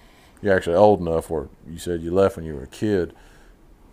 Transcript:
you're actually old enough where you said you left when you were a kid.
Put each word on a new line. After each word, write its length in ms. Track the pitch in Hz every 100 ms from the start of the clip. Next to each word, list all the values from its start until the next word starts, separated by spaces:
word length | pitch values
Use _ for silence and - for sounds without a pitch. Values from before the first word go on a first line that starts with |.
| - _ _ -
you're 120 | 101 95
actually 200 | 87 85
old 240 | 107 98
enough 300 | 85 82 -
where 180 | 80 71 - -
you 80 | 82
said 240 | 87 87
you 100 | 82
left 220 | 92 98 -
when 80 | 80
you 80 | 73
were 80 |
a 40 | 67
kid. 460 | - 107 98 82 - - - - _ _ _ -